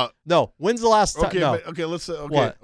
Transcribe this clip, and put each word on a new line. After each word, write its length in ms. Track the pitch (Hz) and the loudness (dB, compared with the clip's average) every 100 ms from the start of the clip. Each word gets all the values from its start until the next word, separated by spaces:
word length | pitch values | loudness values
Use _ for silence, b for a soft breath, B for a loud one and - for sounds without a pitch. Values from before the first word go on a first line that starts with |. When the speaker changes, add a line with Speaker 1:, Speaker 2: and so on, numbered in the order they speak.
| 123 | 4
Speaker 1:
trump. 60 | _ 156 | _ 0
No. 260 | 165 110 - | 2 2 -2
When's 220 | 180 240 | -4 0
the 80 | 226 | 4
last 260 | 214 190 | 4 2
time? 120 | 151 180 | 0 -2
Speaker 2:
Okay, 120 | 185 | 0
Speaker 1:
No. 120 | 160 | 0
Speaker 2:
but, 140 | 170 160 | 0 -4
okay, 160 | 170 | -8
let's 200 | 165 170 | -6 -6
say, 80 | - | -8
okay, 200 | 156 143 | -10 -2
Speaker 1:
What? 220 | 147 117 - | 0 0 -4